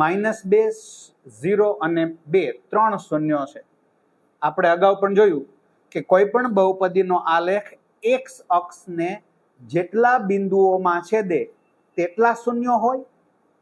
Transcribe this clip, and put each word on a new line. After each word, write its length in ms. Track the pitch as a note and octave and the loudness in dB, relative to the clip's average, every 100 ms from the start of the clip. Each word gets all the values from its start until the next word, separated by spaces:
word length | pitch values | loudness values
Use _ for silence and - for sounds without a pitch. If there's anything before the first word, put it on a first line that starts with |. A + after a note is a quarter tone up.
માઇનસ 380 | D#3 F#3+ G#3+ G#3+ F#3+ | -2 0 -2 -4 0
બે, 80 | G#3 A3 A3 - - - _ C3+ G#2+ | 2 2 -4 -14 -20 -20 _ -20 -8
ઝીરો 280 | D3 G3+ G#3 G3+ D#3+ | -2 0 0 0 -2
અને 180 | E3+ E3 E3 - | -2 -4 -6 -2
બે, 80 | F#3 D3+ - _ | -2 0 -6 _
ત્રણ 280 | G#3+ A3 G3+ - | 0 0 -2 -4
શૂન્યો 400 | D3+ D#3 D3+ C#3 | -4 -2 -4 -6
છે. 80 | - - _ _ _ _ _ _ _ D3+ | -12 -20 _ _ _ _ _ _ _ -4
આપણે 220 | D#3 F3+ E3+ | 0 2 4
અગાઉ 220 | G3 G3 | 4 2
પણ 140 | G3 G3 | 2 4
જોયું 260 | G#3+ D#3 - _ _ _ _ | 4 2 -6 _ _ _ _
કે 120 | E3+ D3 | -10 2
કોઈ 160 | F#3 G3+ | 2 4
પણ 200 | A#3 B3 G3 | 2 0 2
બહુપદીનો 600 | F#3+ F#3+ F#3+ F3+ F#3 F3+ E3 E3 | 2 2 0 0 0 0 0 0
આલેખ 340 | F3 G3+ G#3 - _ _ A3 | 0 -4 -6 -16 _ _ -2
એક્સ 200 | B3+ C4 - - F3 | -2 -4 -20 -2 -2
અક્ષને 520 | F3 - - E3+ E3+ G#3 - _ _ _ A#2 | -2 -10 -12 -6 -6 -8 -16 _ _ _ -6
જેટલા 440 | D3 - G#3+ A#3+ B3 G3+ | -4 -2 0 2 2 0
બિંદુઓમાં 720 | G3 G3 F#3+ F#3+ F#3 F#3 F3 E3+ | -2 0 2 2 2 0 -2 -2
છેદે 300 | A3 G3 D#3+ A#2 _ _ _ _ - | -2 -2 -4 -4 _ _ _ _ -6
તેટલા 380 | F3 F3 A#3 A#3 | -4 0 0 0
શૂન્યો 340 | - A#3+ B3 A#3+ | -4 -4 -2 0
હોય, 200 | A3+ C4 C4 _ _ _ _ _ | 0 -2 -8 _ _ _ _ _